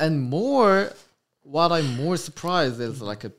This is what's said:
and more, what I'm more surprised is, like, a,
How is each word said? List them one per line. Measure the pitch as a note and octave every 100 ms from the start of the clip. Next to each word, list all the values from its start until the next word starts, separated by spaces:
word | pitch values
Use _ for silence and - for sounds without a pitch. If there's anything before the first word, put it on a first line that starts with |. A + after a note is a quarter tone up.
| D#3+
and | D3+
more, | B2 D3 B3 C#4 G#3+ F#3+ G#3 - _ _ _ _
what | C#3+ D3 E3+
I'm | E3+ C#3+ B2
more | D#3 F3+
surprised | - - E3+ F3+ C#3 A#2
is, | A#2+ B2+
like, | G#2 G#2
a, | A2